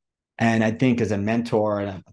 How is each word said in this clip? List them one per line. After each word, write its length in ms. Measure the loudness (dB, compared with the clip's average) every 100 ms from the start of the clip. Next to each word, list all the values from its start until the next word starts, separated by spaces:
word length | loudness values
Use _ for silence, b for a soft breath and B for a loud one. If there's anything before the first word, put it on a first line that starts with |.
| _ _ _ -2
And 280 | 0 2
I 80 | 0
think 280 | 2 2 2
as 120 | 0
a 40 | -2
mentor, 640 | -2 -2 0 0 0 -2
and 120 | -4
I'm 140 | -8 -14